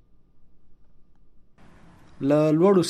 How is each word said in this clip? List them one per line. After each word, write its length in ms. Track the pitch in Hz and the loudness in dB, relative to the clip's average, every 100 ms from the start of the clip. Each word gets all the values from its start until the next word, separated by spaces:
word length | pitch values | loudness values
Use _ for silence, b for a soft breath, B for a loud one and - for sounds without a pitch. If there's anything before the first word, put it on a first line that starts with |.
| _ - - - - - - - - - - - - - - - - - - - - - | _ -20 -20 -20 -20 -20 -20 -20 -20 -20 -20 -20 -20 -20 -20 -20 -20 -20 -20 -20 -20 -10
له 340 | 135 147 156 156 | -2 0 0 2
لوړو 280 | 185 190 165 | 2 2 0